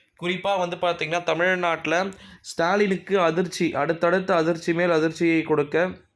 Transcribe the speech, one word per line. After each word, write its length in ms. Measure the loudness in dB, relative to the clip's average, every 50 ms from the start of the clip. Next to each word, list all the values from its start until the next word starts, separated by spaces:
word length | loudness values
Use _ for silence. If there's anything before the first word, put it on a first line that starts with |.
| _ _ _ -8
குறிப்பா 340 | -4 -4 -4 -2 -2 -2 0
வந்து 200 | 0 0 -2 -4
பாத்தீங்கன்னா, 460 | -2 -2 -2 -2 -2 -2 -2 -2 -2 0
தமிழ்நாட்டுல 760 | 0 0 2 2 2 2 2 0 0 0 -2 -2 0 0 0 0 -2 -6 -12 -18 -20 -20 -20 -18
ஸ்டாலினுக்கு 720 | -10 -4 -2 0 2 2 2 2 2 0 -2 -2 0 0 2
அதிர்ச்சி, 480 | 2 2 2 0 -2 -2 -2 -2 -2 0 0
அடுத்தடுத்து 600 | 0 0 -2 0 0 0 2 2 2 2 2 2
அதிர்ச்சி 400 | 2 2 0 -2 -2 -2 -2 0
மேல் 240 | 0 2 2 2
அதிர்ச்சியை 440 | 2 2 0 0 0 0 2 2 2 0
கொடுக்க 440 | 0 0 0 0 0 0 -2 -2 -2 -4 -10 _ _ _